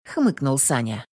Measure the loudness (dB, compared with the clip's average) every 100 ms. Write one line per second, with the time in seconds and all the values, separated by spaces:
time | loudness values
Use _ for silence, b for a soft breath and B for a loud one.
0 | -10 0 2 2 0 0 2 0 -2 -6
1 | -10